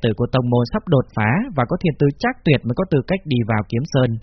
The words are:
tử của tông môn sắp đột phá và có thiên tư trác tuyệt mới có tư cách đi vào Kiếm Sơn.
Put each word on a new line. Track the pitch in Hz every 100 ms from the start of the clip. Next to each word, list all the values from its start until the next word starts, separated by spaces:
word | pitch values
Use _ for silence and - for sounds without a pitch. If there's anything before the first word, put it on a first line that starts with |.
tử | 117 107
của | 120
tông | 127 120
môn | 120 120
sắp | 214 -
đột | 127 - 113
phá | 107 165 269 147
và | 120
có | 185
thiên | 170 131
tư | 143 -
trác | 240 -
tuyệt | 170 135
mới | 113 123
có | 190
tư | 143 -
cách | 98
đi | 151 123 110
vào | 110 101
Kiếm | 117 151
Sơn. | 135 123 113